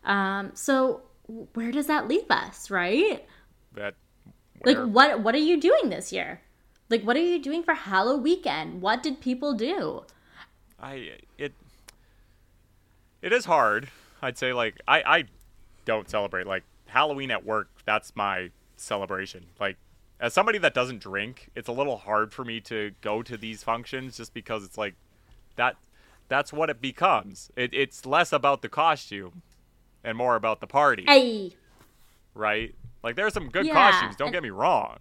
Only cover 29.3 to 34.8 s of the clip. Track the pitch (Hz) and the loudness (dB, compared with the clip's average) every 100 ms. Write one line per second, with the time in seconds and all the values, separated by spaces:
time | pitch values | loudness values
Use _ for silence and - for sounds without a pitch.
29.3 | 175 _ _ _ _ _ _ 117 113 123 | -18 _ _ _ _ _ _ -10 -4 0
30.3 | 117 113 107 104 139 147 113 - 277 254 | 2 0 -4 0 4 4 4 6 6 6
31.3 | 220 190 - _ _ _ _ - _ _ | -4 -8 -14 _ _ _ _ -20 _ _
32.3 | - 107 107 113 - - - 117 120 208 | -4 -2 0 -4 -12 -20 -8 -8 -2 -2
33.3 | 208 160 180 311 302 196 185 185 - 147 | -4 -4 -2 2 6 6 6 0 -4 -2
34.3 | 180 139 95 147 117 | -2 -6 0 2 2